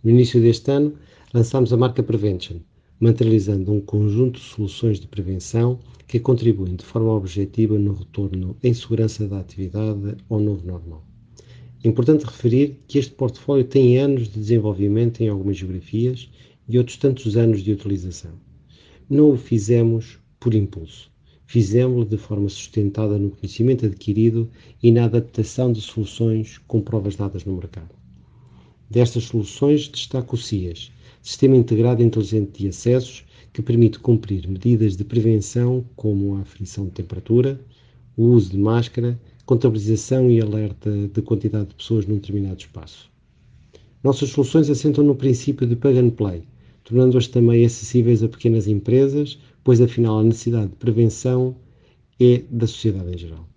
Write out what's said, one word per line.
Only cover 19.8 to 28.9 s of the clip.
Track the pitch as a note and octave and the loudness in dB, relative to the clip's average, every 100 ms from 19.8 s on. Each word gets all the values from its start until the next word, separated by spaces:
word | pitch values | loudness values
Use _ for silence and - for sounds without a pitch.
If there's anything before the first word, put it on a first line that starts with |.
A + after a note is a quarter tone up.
| A#2 A2+ A2+ - _ _ | 2 0 -6 -20 _ _
por | B2 | -2
impulso. | G#2+ G2+ F#2 D#2+ - - _ _ _ _ | 0 -2 -8 -16 -20 -20 _ _ _ _
Fizemos-lo | A#2+ G2 A2+ B2+ B2 G#2+ | 0 2 2 2 0 -2
de | G#2 | -4
forma | - G2+ G2+ | -6 -4 -4
sustentada | - - - G2+ G2 G#2+ G2+ | -6 -8 -4 -2 -2 -2 -2
no | G2+ | -4
conhecimento | F#2+ G2 - A#2+ B2 A2+ | -6 -14 -2 0 2 -2
adquirido | F#2 - G2+ A2+ A2+ A#2 - - - | -4 -4 0 2 0 -6 -10 -20 0
e | A#2 | 4
na | A#2 A2+ | 4 4
adaptação | A2+ A#2 - G#2+ - B2+ | 0 -2 -6 -6 -2 -2
de | A2 | -2
soluções | - - G2+ - A2+ A2 G#2+ - _ | -6 -8 -8 -4 -2 -2 -4 -12 _
com | A2+ | -4
provas | G2 A2 G2 F#2 | -2 -4 -4 -6
dadas | G2+ F#2 | -8 -8
no | F#2 F#2 | -8 -10
mercado. | F2 - E2+ _ _ - _ _ - - _ _ | -10 -16 -20 _ _ -20 _ _ -20 -20 _ _
Destas | _ | _